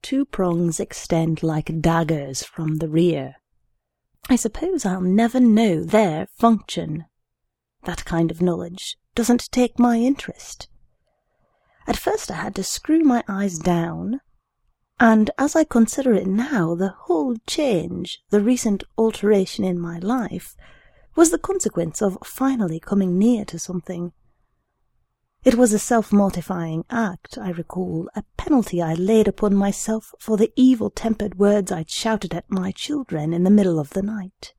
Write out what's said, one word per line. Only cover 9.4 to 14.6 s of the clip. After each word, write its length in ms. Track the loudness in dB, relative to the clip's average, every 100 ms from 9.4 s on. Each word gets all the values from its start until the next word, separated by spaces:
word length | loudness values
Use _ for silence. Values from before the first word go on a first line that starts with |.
| 2
take 280 | 0 0 2
my 180 | 2 4
interest. 680 | 2 0 -4 -14 -18 -20 -20 _ _ _ _ _ _ _ _ _ _ _ -6
At 100 | -4
first 320 | -2 -4 -6
I 60 | -8
had 200 | -8 -8
to 80 |
screw 400 | -8 -8 0 2
my 200 | 4 2 -2
eyes 300 | -4 -4 -2
down, 640 | 0 0 -2 -6 -6 -8 _ _ _ _